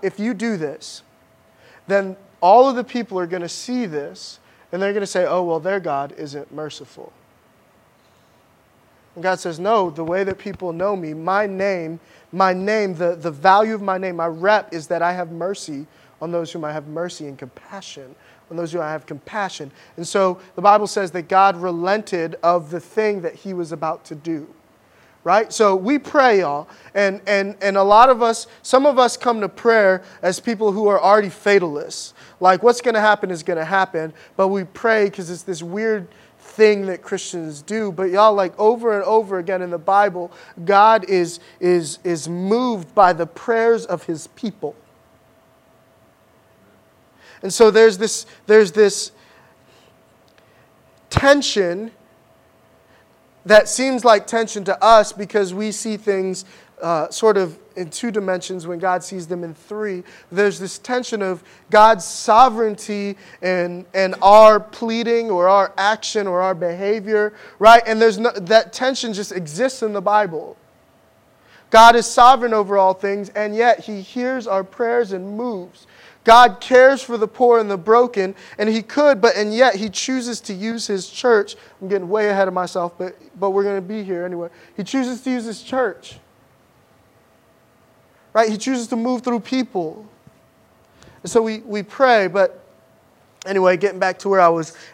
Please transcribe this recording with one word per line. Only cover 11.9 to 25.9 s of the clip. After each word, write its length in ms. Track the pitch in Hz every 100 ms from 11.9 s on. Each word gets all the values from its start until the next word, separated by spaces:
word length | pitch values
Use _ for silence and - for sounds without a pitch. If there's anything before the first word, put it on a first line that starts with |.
| 165 _ _ _
my 220 | 175 190
name, 400 | 185 196 220 196
the, 220 | 165 175 170
the 140 | 165
value 440 | 143 190 196 220
of 80 | 220
my 160 | 196 185
name, 180 | 190 170
my 120 | 170
rep 440 | 160 190 214 -
is 140 | 165 147
that 160 | 170
I 100 | 170
have 180 | 180 170
mercy 560 | 165 180 202 - 139 156 _ _ -
on 100 | 165
those 180 | 170 165
whom 140 | 170
I 80 | 151
have 140 | 151 147
mercy 380 | 156 175 - 147
and 120 | 135
compassion 760 | 131 - - 196 - 143 131 _ _ _ -
on 60 | 165
those 160 | 165
who 80 | 170
I 100 | 156
have 140 | 156
compassion." 680 | - 147 - 214 190 - 139 - _ -
And 100 | 170
so 320 | 202 190 180 -
the 80 | -
Bible 240 | 202 208 202
says 240 | 208 185
that 180 | 175 156
God 260 | 190 196 175
relented 800 | 180 170 185 214 214 175 165 170
of 280 | 170 175 151
the 100 | 170
thing 400 | - 220 214 202
that 140 | 165
he 180 | - 196
was 200 | 180 160
about 340 | 160 160 170 -
to 80 |
do. 340 | 156 160 156 147 _ _ _ _ _ _ _
Right? 300 | 165 202 214
So 240 | - 208 190
we 220 | 196